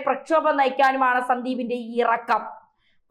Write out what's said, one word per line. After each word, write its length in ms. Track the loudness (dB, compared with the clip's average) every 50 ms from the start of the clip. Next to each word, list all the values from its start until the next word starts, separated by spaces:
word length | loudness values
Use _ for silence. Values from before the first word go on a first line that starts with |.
| 2
പ്രക്ഷോഭം 520 | 0 -2 -2 -2 0 0 2 2 2 2 2
നയിക്കാനുമാണ് 640 | 0 0 2 2 2 2 4 2 2 2 2 0
സന്ദീപിന്റെ 540 | 2 0 -2 -2 0 -6 -4 -4 -4 -6 -6
ഈ 240 | -6 -8 -8 -2 0
ഇറക്കം. 640 | 2 2 2 0 0 -2 -2 -2 -2 -6 -16 -18 -20 _ _ _ _ _ _ _ _ 0